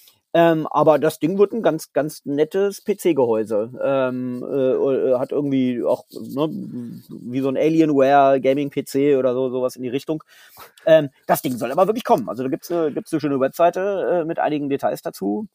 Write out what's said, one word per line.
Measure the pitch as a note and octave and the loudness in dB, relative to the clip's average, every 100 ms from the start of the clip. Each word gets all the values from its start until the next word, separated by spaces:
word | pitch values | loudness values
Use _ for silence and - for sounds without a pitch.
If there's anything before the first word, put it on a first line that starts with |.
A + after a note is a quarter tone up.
| _ _ _ E3 | _ _ _ 4
Ähm, | E3+ D#3+ D3+ | 4 4 0
aber | - D3+ D3 | 2 4 4
das | D3 - | 2 0
Ding | D3+ G3 | -2 2
wird | G3+ | 2
ein | A#3 | 2
ganz, | E3+ D#3 - | 0 -2 -4
ganz | - D3+ - C#3 | -4 -4 -6 -6
nettes | C#3+ D#3 F#3+ G3+ G3 | -2 0 0 -2 -4
P-C-Gehäuse. | - G3 F#3 D3 A#2 A2 G#2+ G#2+ A2+ B2+ | -6 -2 0 2 2 0 0 -2 -4 -4
Ähm, | C3+ C3+ B2+ B2+ B2+ B2 | -2 0 -2 -4 -6 -8
äh, | - C#3 C3 A2+ B2+ B2+ A2 | -6 -2 0 2 0 0 0
äh, | B2 | 0
hat | C3+ | -2
irgendwie | B2 C#3+ C3+ B2+ A#2+ | -4 -2 0 0 -2
auch, | D#2 B2+ - | -2 -4 -6
ne, | - A2+ A#2+ D#3 G3+ - B2 A#2+ A#2 - | -16 -10 -4 -4 -4 -10 -12 -12 -16 -18
wie | - A#2 B2 | -16 -8 -4
so | C3+ | -2
ein | C3 | 0
Alienware, | D3+ D#3+ D#3 C#3 C3 C#3+ C3+ C#3 | 0 2 2 4 4 6 6 4
Gaming-P | B2+ C#3 C#3+ - - | 2 0 -2 -6 -4
C | C#3 D3 C3+ | 0 2 2
oder | B2+ B2 | 2 0
so, | C3 | -2
sowas | B2+ B2+ B2 | -2 -4 -6
in | |
die | B2+ | -6
Richtung. | C3 - D#3+ - - - - - _ - | -6 -6 -8 -8 -20 -20 -20 -20 _ 4
Ähm, | D#3+ C#3+ - - | 6 4 -6 -2
das | E3+ | -2
Ding | D3 A#2+ | 0 -4
soll | A#2+ | -2
aber | D#3 F#3+ | 2 2
wirklich | A3+ | 0
kommen. | - G#3+ G#2 | 2 2 2
Also | A2 | -4
da | B2+ | -4
gibt's | D#3+ - | -6 -4
eine, | E3+ D#3 | -2 -2
gibt's | C3+ - | -4 -4
eine | D#3 | -4
schöne | D3 C#3 | -2 0
Webseite, | C3 - E3+ F3+ G3 G3 B2 F3 | 0 2 2 2 -2 -2 0 0
äh, | D#3+ | -2
mit | E3 | -2
einigen | - D3 C#3+ | -2 -2 -2
Details | C#3 A#2+ D#3 | -2 -2 -4
dazu. | E3+ - F#3+ G#3 G#3+ | -8 -6 -4 -4 -6